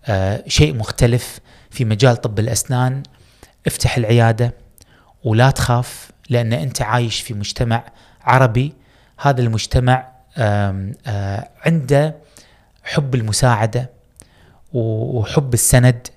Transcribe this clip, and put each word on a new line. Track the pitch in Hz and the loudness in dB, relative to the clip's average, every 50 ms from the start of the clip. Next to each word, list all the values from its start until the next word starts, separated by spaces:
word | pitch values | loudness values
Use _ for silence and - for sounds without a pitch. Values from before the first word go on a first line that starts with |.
| _ | _
آه، | - 104 95 95 95 104 135 - | -2 -2 0 0 0 -2 -4 -6
شيء | 165 - - 151 151 151 | -4 2 2 2 2 2
مختلف | 117 107 - - - 131 117 120 123 - - - - _ _ - - _ _ | -4 -6 -8 -2 0 2 2 2 0 -2 -6 -16 -20 _ _ -20 -20 _ _
في | - - 127 | -6 -4 -2
مجال | 110 110 101 139 127 120 | -2 2 4 4 4 4
طب | - - 117 104 107 | 2 -2 -4 -2 -2
الأسنان، | 110 113 113 - - - 127 123 127 127 131 135 139 - _ _ _ _ _ _ - _ _ _ _ | -2 -2 -2 -4 -4 -2 -2 0 0 -2 -2 -6 -10 -14 _ _ _ _ _ _ -20 _ _ _ _
افتح | - - - - - - | -6 -4 -2 -2 -2 0
العيادة | 127 117 107 120 120 117 113 113 110 120 117 - - - _ _ _ - _ _ _ _ _ _ _ - | 0 0 2 4 4 4 4 2 2 -2 -4 -4 -8 -20 _ _ _ -20 _ _ _ _ _ _ _ -4
ولا | - 107 113 123 135 | 0 2 4 4 4
تخاف، | 139 - - - 120 120 127 - - - - - _ _ _ - | 2 0 0 0 0 -2 -2 -6 -12 -18 -20 -20 _ _ _ -2
لأن | 120 120 120 110 | -2 -2 0 0
أنت | 113 - 160 131 - - | -2 -2 -4 -6 -6 -6
عايش | 123 107 113 123 120 113 - - | -4 -2 0 0 0 -2 -4 -8
في | - - 107 | -8 -8 -8
مجتمع | 101 107 - - - 127 117 113 117 - - _ _ _ _ _ _ | -8 -8 -8 -4 -4 -2 -2 -2 -4 -4 -10 _ _ _ _ _ _
عربي. | - - 123 131 131 120 107 123 131 151 - _ _ _ _ _ _ _ _ - | 0 2 4 4 4 4 2 0 -2 -2 -6 _ _ _ _ _ _ _ _ -2
هذا | - 143 139 123 | 0 0 2 2
المجتمع، | 123 117 113 107 - - - 131 123 123 127 131 - - _ _ _ _ _ 160 | 0 0 0 -2 -4 0 0 2 4 4 2 2 0 -10 _ _ _ _ _ -2
آم، | 113 104 104 104 101 98 98 98 95 98 - - _ | 0 0 2 0 0 -2 -2 -4 -6 -8 -10 -10 _
آه، | 123 107 101 101 98 98 101 - - _ _ - | -6 -6 -4 -4 -4 -6 -8 -8 -12 _ _ -2
عنده | 165 165 160 131 123 143 139 151 156 151 - - _ _ - - _ _ _ _ _ _ _ _ | 0 0 0 0 2 2 2 2 0 -4 -10 -20 _ _ -20 -20 _ _ _ _ _ _ _ _
حب | - - 170 143 131 123 | -4 -2 -2 -2 0 -2
المساعدة | 127 110 110 101 - - 127 117 104 113 110 104 120 127 131 - _ _ _ _ - - _ _ _ _ _ _ _ _ - | -2 -2 -2 -2 2 2 2 2 2 0 -2 -2 -4 -6 -6 -14 _ _ _ _ -20 -20 _ _ _ _ _ _ _ _ -8
و-، | - 123 113 113 110 110 113 131 127 120 | -4 -4 -2 -2 -2 -4 -4 -4 -4 -4
وحب | 104 - - 160 143 131 120 | -4 0 -2 -2 0 0 -2
السند | 113 - - - 127 120 127 120 117 - - - | 0 2 4 4 6 6 6 4 2 -6 -18 -20